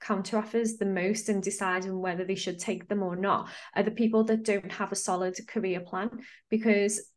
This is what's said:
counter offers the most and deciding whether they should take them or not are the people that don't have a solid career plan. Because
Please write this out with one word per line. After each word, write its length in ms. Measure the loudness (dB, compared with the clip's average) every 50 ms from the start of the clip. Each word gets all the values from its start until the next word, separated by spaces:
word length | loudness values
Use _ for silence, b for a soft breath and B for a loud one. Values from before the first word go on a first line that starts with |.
counter 380 | -4 -2 -2 -2 0 0 0 -2
offers 400 | -2 0 0 0 0 0 0 0
the 80 | 0
most 420 | 0 2 2 2 0 0 0 0 0
and 140 | 0 0
deciding 580 | 0 -2 -2 -2 0 0 0 0 -2 -2 -4 -2
whether 240 | -2 -2 -2 -2 -2
they 120 | -2 -2
should 220 | -2 -2 -4 -6 -4
take 300 | -4 -4 -4 -4 -4 -2
them 140 | -2 0
or 140 | 0 0 0
not 340 | 0 2 2 2 0 0 B B B B B B
are 60 | 0
the 80 | 0 2
people 340 | 2 2 2 4 6 4 4
that 180 | 4 2 2
don't 300 | 2 0 0 0 -2 -6
have 200 | -6 -6 -4 -4
a 40 | -2
solid 400 | -4 -2 0 0 0 0 -2 -2 -6 -10
career 340 | -6 -4 -2 0 0 -2 -2
plan. 280 | -4 -4 -4 -4 -4 -4 -6 B B B B B B _
Because 580 | 0 2 4 4 6 6 4 2 0 -2 -6 -10 _